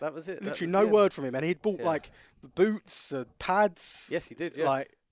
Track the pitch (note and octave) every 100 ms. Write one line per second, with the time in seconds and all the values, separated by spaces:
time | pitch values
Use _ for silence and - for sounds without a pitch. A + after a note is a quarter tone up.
0 | D3+ D3+ E3 F3+ G3 C#3+ E3+ F#3+ G#3+ G#3
1 | G3 - C#3 C3 D#3+ F3+ G#3+ F3+ B2 D#3
2 | - - - _ C3 - G#3 G#3+ - -
3 | - C#3 A#2+ _ - F#3 G#3 - - -
4 | - D3+ - - E3 C#3 D#3 C3+ - _
5 | _